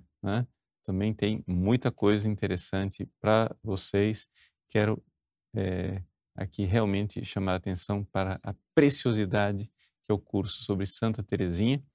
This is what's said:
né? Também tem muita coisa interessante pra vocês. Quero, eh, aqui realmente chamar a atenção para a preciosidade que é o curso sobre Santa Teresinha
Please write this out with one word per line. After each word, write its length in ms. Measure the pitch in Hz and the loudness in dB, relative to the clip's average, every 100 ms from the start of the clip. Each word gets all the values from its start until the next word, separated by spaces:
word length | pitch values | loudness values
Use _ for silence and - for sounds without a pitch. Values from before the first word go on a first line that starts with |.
| - _ | -20 _
né? 240 | 98 110 123 _ _ _ | -2 -2 -2 _ _ _
Também 300 | - 95 107 | -4 -2 -2
tem 280 | 107 104 107 - | 0 -2 -2 -2
muita 440 | 90 95 123 127 | 0 2 2 0
coisa 380 | - 101 104 107 | 2 2 4 2
interessante 800 | 101 98 90 - 98 95 - 92 _ | 0 -2 -2 -4 -4 -4 -6 -12 _
pra 340 | 107 110 113 - | 2 4 2 -4
vocês. 640 | 110 95 - 101 104 107 - _ _ _ _ | -6 -6 0 2 2 0 -8 _ _ _ _
Quero, 340 | 107 104 107 - _ _ _ _ | 0 2 0 -6 _ _ _ _
eh, 480 | 113 95 92 90 95 87 _ _ | -4 -2 -2 -4 -6 -10 _ _
aqui 300 | - 101 - | -10 -6 -2
realmente 600 | 95 117 107 98 104 - | 2 2 2 2 -2 -6
chamar 280 | - 101 95 | -6 -2 0
a 20 | 92 | 0
atenção 480 | 95 90 - 101 | -2 -6 -4 -4
para 340 | 101 95 95 95 | -2 -2 -2 -4
a 120 | 107 - _ | -8 -10 _
preciosidade 960 | - 143 - 123 110 98 107 101 101 110 _ _ _ - | 4 4 4 0 0 2 2 2 -2 -8 _ _ _ -2
que 40 | |
é 20 | |
o 40 | 104 | -2
curso 440 | - 101 98 - | -2 -4 -2 -6
sobre 240 | - 98 98 | -4 -2 -4
Santa 360 | - 113 110 | -2 -2 -2
Teresinha 640 | 98 98 90 87 113 139 - | -2 -2 0 2 2 0 -4